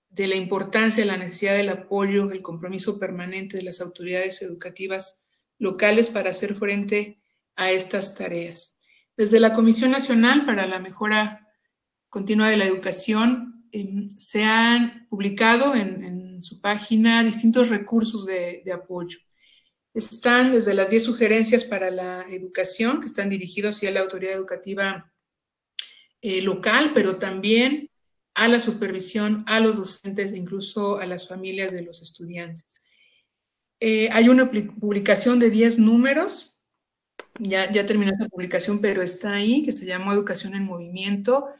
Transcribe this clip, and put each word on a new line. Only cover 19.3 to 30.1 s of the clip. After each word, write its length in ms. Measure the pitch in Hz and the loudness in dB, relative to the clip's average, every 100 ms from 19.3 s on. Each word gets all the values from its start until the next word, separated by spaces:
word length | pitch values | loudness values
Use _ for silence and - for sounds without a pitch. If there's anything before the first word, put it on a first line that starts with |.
| _ _ _ _ _ _ | _ _ _ _ _ _
Están 580 | 226 - - 240 240 254 | -8 -8 -4 2 4 4
desde 220 | 240 202 | 4 2
las 160 | 196 190 | 0 2
diez 140 | 226 | 2
sugerencias 600 | 226 233 214 226 220 233 | 0 0 2 2 4 2
para 280 | - 196 185 | 0 -4 -4
la 340 | 185 180 180 185 | -6 -8 -10 -12
educación, 680 | 185 185 - 180 - 226 311 | -12 -8 -6 -4 -2 -2 -2
que 40 | 233 | -6
están 240 | - 202 | -6 -4
dirigidos 480 | 196 180 - 208 208 | -4 -6 -6 -4 -4
hacia 140 | 196 | -2
la 80 | 196 | -2
autoridad 340 | 190 185 185 | -2 -4 -6
educativa, 800 | 190 190 180 196 196 196 170 - _ _ _ _ _ _ - - _ _ _ 214 | -6 -8 -10 -8 -4 -4 -6 -14 _ _ _ _ _ _ -16 -16 _ _ _ -6
eh, 160 | 190 | -2
local, 500 | 190 180 214 240 302 247 | -2 -2 0 2 2 2
pero 220 | 196 185 | 2 -2
también 720 | 196 190 208 226 262 302 - _ _ _ _ | -6 -4 2 4 4 0 -8 _ _ _ _
a 140 | - 226 | 0 4
la 120 | 240 | 4
supervisión, 840 | 226 - 196 185 - 214 208 214 214 | 2 -4 -6 -6 -6 -2 -2 -2 0
a 140 | 220 | 2
los 160 | 220 220 | 4 2
docentes 560 | 185 - 196 | -6 -8 -8